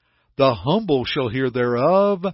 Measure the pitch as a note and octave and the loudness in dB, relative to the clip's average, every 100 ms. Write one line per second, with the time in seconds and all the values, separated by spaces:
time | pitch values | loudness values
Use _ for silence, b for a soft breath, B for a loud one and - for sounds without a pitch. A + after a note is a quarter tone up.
0 | _ _ _ - C3+ A2+ A2 G3 G#3 C3+ | _ _ _ 0 2 2 0 -2 0 -2
1 | A#2 D3+ B2 B2 C3 A#2+ B2 A#2+ C#3+ F#3+ | 0 -4 -4 -2 -2 0 -2 0 2 2
2 | G3+ G3 F#3 | 2 0 -6